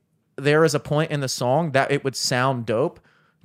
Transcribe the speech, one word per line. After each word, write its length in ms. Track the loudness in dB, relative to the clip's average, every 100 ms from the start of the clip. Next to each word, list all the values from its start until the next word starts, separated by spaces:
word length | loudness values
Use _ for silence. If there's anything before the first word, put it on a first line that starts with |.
| _ _ _ -4
there 280 | 2 4
is 120 | 4 2
a 40 |
point 300 | -2 -2 0
in 120 | -2
the 60 | -4
song 440 | -2 0 0 2
that 180 | 0 0
it 120 | 0
would 120 | -2 -4
sound 520 | -2 0 0 -2 -2
dope 320 | -2 -2 -4 _ _ _ _